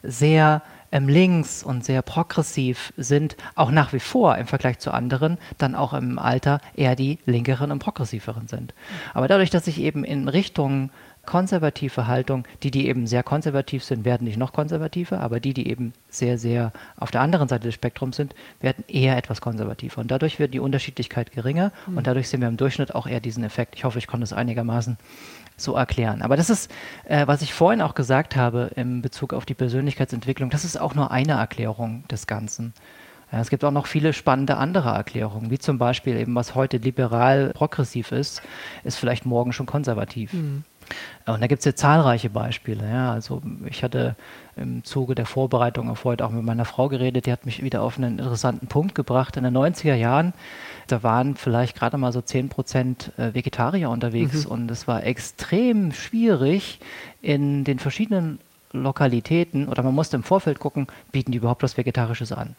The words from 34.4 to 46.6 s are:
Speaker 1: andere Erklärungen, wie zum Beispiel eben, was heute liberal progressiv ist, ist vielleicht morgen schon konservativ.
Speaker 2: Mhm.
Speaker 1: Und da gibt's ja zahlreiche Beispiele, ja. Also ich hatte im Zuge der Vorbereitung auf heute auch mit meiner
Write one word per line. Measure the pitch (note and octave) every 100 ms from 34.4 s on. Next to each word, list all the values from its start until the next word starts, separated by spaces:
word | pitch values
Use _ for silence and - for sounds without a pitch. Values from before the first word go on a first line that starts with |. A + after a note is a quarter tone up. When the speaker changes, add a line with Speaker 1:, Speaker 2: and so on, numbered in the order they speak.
| C#3 C#3+
Speaker 1:
andere | C#3 F#3 B2
Erklärungen, | G#2 - A#2 A2 G#2 A2
wie | B2
zum | - C3
Beispiel | A#2+ B2+ - A#2
eben, | A#2
was | A#2+ A#2 C3
heute | C3+ C#3
liberal | A#2+ B2+ A#2+ A#2 B2+ C3+ C3+
progressiv | - D3+ - B2+ A#2+ A2+
ist, | A#2+ C#3+ - - - - - -
ist | -
vielleicht | A#2+ B2 C3
morgen | A#2+ A#2+
schon | A#2+ B2+
konservativ. | D3 B2+ A2+ G#2+ - A2
Speaker 2:
Mhm. | F3+ D3+ C#3 D3+ _ - - - - -
Speaker 1:
Und | A2+
da | A#2+
gibt's | C#3 D3
ja | -
zahlreiche | D3 D#3 C#3+ A#2+ A2+
Beispiele, | G#2+ A#2+ A#2 - G#2+ G#2+
ja. | A#2+ B2+
Also | A2+ - C3 C#3+ - C#3+
ich | -
hatte | B2 C3 B2 A#2 - - - -
im | B2+ A#2+
Zuge | - C#3 B2+ B2
der | A#2
Vorbereitung | - C3 B2+ A#2+ A#2+ A#2
auf | A#2
heute | B2+ A#2 B2+
auch |
mit | A2+
meiner | A2+ A#2